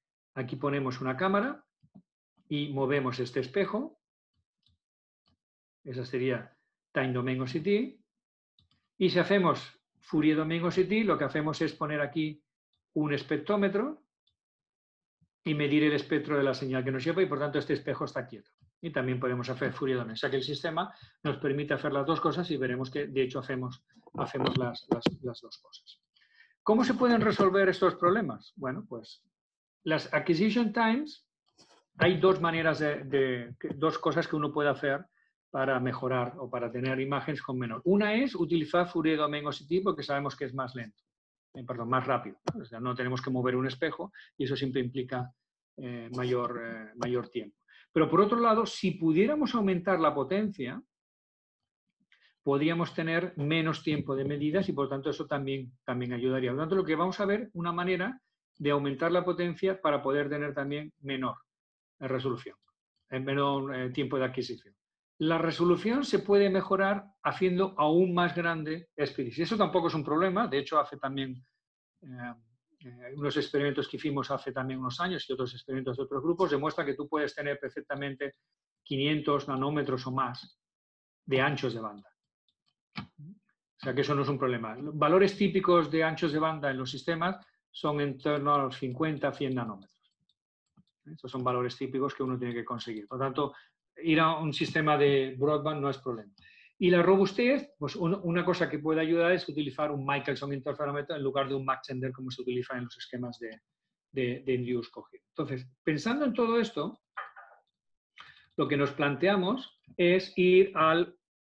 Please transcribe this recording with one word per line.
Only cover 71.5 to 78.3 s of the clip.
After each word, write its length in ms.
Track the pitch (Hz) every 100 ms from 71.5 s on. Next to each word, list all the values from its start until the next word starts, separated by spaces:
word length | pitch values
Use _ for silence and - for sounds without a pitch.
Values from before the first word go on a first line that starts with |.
| _ _ _ _ _
eh, 300 | 135 127 120 117 _ _ _ _
eh, 320 | 127 123 123 143
unos 200 | 143 151
experimentos 520 | - 143 143 139 127
que 100 | 123
hicimos 320 | 151 139 131
hace 220 | 139 -
también 280 | 127 131 131
unos 200 | 127 127
años 280 | 180 175 -
y 60 |
otros 180 | 131 123 123
experimentos 420 | - 135 131 123
de 60 |
otros 180 | 135 139
grupos 300 | 156 170 180
demuestran 340 | 143 151 160 143
que 80 |
tú 160 | 135 147
puedes 240 | 156 143
tener 260 | - 143 143
perfectamente 760 | 131 156 - 139 139 131 139